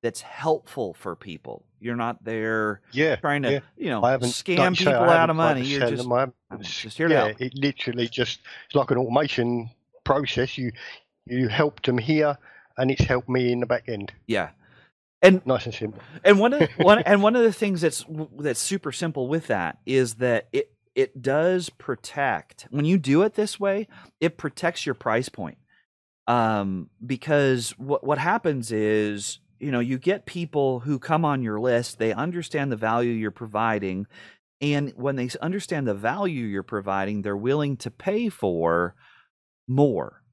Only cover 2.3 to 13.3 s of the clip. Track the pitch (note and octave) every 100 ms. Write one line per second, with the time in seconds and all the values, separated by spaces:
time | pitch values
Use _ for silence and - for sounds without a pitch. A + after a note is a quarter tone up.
2.3 | A2+ A2 A2 G#2+ G2+ _ B2 D#3 B2+ D3
3.3 | C#3+ C3 C#3 - _ F3+ A#2 A#2+ C3 B2
4.3 | A#2+ - F3 F#3 F3+ F3 C3 E3+ E3+ E3
5.3 | D#3+ E3 C#3 B2+ C#3 B2 A#2+ B2 A#2+ C3
6.3 | - _ G2 G2+ - A2+ - D#3+ D3+ G#2+
7.3 | G#2+ B2+ C3 C#3+ C3+ - A#2+ A#2 - A#2+
8.3 | - - - - C#3+ C3 B2+ B2+ B2 D3+
9.3 | - A#2+ A#2+ A#2 _ _ _ - C#3 C#3
10.3 | - B2+ - B2+ A2+ - - _ _ -
11.3 | B2 B2+ A2+ D3+ - - B2 A2+ D#3 D3+
12.3 | C#3+ - - _ - C3 C3 - B2+ A#2+